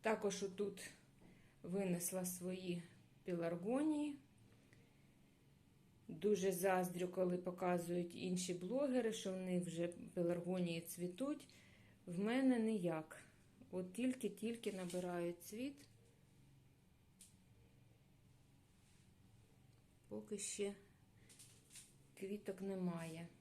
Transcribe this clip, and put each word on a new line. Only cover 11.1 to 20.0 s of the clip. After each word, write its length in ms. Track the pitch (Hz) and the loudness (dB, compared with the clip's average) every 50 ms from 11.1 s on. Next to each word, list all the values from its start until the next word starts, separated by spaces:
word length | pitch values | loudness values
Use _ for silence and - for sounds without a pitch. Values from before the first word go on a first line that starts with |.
| 180 - 262 277 302 294 - - - - - - - - - - - - - | -2 -2 0 -2 -2 -2 -6 -18 -20 -20 -20 -20 -20 -20 -20 -20 -20 -18 -10
В 120 | - 175 170 | -6 -2 0
мене 400 | 202 214 233 262 269 262 254 233 | 2 4 4 6 6 6 6 6
ніяк. 640 | 220 220 226 214 175 175 160 156 156 - - - - - - - - - - - - - | 6 4 2 2 2 2 0 0 -4 -6 -12 -16 -16 -20 -20 -20 -20 -20 -20 -20 -18 -8
От 220 | - 180 185 180 180 | -6 -4 -4 -4 -2
тільки-тільки 800 | - 240 254 254 254 - 202 - - - 220 233 - - 214 202 | 0 0 0 0 0 -2 -4 -4 -2 -4 -4 -4 -2 -2 -4 -2
набирають 720 | 185 185 175 175 180 180 180 175 175 170 175 175 175 - | -2 -4 -2 -2 -2 -2 0 0 0 0 0 -2 -4 -10
цвіт. 440 | - - 214 254 285 277 - - - - - - - - - - - - - - - - - - - - - - - - - - - - - - - - - - - - - - - - - - - - - - - - - - - - - - - - - - _ - - - - - - - - - - - - - - - - - - - - - - - - - - | -10 -8 -6 -6 -6 -6 -10 -18 -20 -20 -20 -20 -20 -20 -20 -20 -20 -20 -20 -20 -20 -20 -20 -20 -20 -20 -20 -20 -20 -20 -20 -20 -20 -20 -20 -20 -20 -20 -20 -20 -20 -20 -20 -20 -20 -20 -20 -20 -20 -20 -20 -20 -20 -20 -20 -20 -20 -20 -20 -20 -20 -20 -20 -20 _ -20 -20 -20 -20 -20 -20 -20 -20 -20 -20 -20 -20 -20 -20 -20 -20 -20 -20 -20 -20 -20 -20 -20 -20 -20 -20